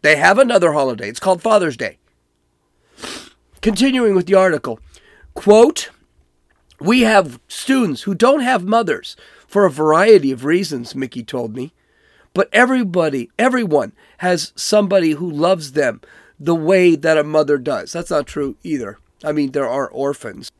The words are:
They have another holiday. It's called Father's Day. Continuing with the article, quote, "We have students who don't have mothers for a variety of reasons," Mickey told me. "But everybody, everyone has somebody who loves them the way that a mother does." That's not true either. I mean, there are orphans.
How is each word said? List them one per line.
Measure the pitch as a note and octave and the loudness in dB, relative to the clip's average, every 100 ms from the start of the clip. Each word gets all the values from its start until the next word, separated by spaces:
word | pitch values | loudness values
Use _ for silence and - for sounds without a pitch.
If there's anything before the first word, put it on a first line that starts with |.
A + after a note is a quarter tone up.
They | D3 D3+ | 2 4
have | E3 G3+ | 4 4
another | C4 A#3 F3 | 4 4 2
holiday. | D3+ C#3 A2+ G#2 | 0 -2 -4 -10
It's | A#2 | -6
called | F#3+ F3+ | -2 -2
Father's | A3+ G#3+ E3+ A#2 | 2 0 0 -6
Day. | A2+ - _ _ _ _ _ _ _ _ _ _ - - - _ _ _ | -10 -10 _ _ _ _ _ _ _ _ _ _ -16 -16 -18 _ _ _
Continuing | G#3+ G3 C4+ C4 A#3 | -4 0 0 2 2
with | F#3+ F3 | 0 2
the | F#3+ | 2
article, | F#3 D3+ - A2+ - - _ _ _ | 4 0 -6 -12 -16 -20 _ _ _
quote, | - - G#3+ B3 D#4 - _ _ _ _ _ _ _ _ _ | -6 4 6 6 2 -10 _ _ _ _ _ _ _ _ _
"We | D#3 B3 | 0 2
have | A3+ G#3+ E3+ A#2+ _ | 4 2 2 -8 _
students | - - C4+ A3 C#3 | -14 -2 0 0 -4
who | - | -6
don't | F#3+ A#3+ D4 | 0 2 2
have | B3 B3+ | 0 -2
mothers | F3+ A3+ G3+ C3+ - - - _ _ | 0 -2 0 -6 -8 -20 -20 _ _
for | G3 F#3+ | 2 2
a | |
variety | C#3 D#3 D#3 G#3 G#3 C#3 | 2 2 4 6 6 4
of | C3 C3+ | -4 -2
reasons," | E3+ F3+ C#3+ A#2 C3+ | -2 -2 -8 -10 -10
Mickey | C3 B2 | -8 -10
told | A2+ B2+ A#2 A2 | -10 -8 -8 -10
me. | C3+ _ _ _ _ _ _ | -12 _ _ _ _ _ _
"But | - F#3+ | -4 0
everybody, | G3+ B3 C4 G#3+ F3 D#3+ C3+ A#2 - | 2 2 2 -2 0 -2 -2 -8 -2
everyone | B3 B3 A3 D3 G#2+ _ _ _ | 0 0 0 0 -2 _ _ _
has | F3+ F3+ - - | -2 -2 -4 -10
somebody | - G#3+ G3+ G3 E3 | 0 0 2 2 0
who | D3 F3 | -2 -6
loves | D3 E3 F#3 D3 | -2 0 0 -4
them | C#3 C3+ A2 _ - _ _ | -4 -4 -4 _ -20 _ _
the | D3 E3+ | -4 -2
way | D#3 F#3+ F3+ D#3+ | 2 4 4 2
that | D#3+ D#3+ | 2 0
a | |
mother | D3 D#3 D3 D3 | 2 0 2 0
does." | B2+ B2 F2 | -2 -6 -8
That's | E3+ F3 | -12 -4
not | D#3+ C#3+ | -4 -4
true | - C#3 - | -8 -8 -8
either. | F3+ D3 G#2+ - _ _ | -8 -8 -8 -14 _ _
I | D3+ | -6
mean, | D3+ C#3+ | -4 -2
there | C#3 C3 | -4 -4
are | C3 C3+ | -4 -6
orphans. | - C#3 C#3+ A#2 F#2+ - _ | -4 -6 -6 -10 -16 -20 _